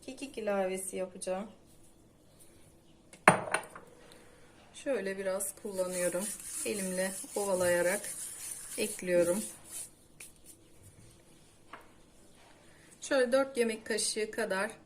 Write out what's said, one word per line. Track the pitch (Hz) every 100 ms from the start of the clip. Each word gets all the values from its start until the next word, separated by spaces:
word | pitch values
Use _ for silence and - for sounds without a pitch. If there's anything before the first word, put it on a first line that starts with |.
| -
Kekik | 262 269 -
ilavesi | 208 202 185 190 - 190
yapacağım. | 185 190 190 185 214 - - - - - - - - - - - - - - - - - - - - - - - - - - - - - - - -
Şöyle | - 302 247 190 190
biraz | 190 190 196 -
kullanıyorum. | 220 190 185 180 180 175 214 - - - 247
Elimle | 214 190 185 190 190 - -
ovalayarak | 202 185 180 175 175 202 - - - - - - - -
ekliyorum. | 214 - 180 175 170 185 214 - - - - - - - - - - - - - - - - - - - - - - - - - - - - - - - - - - -
Şöyle | - 277 247
dört | 262 269 254
yemek | 233 226 -
kaşığı | 214 202 - 214
kadar | 214 214 190 208 -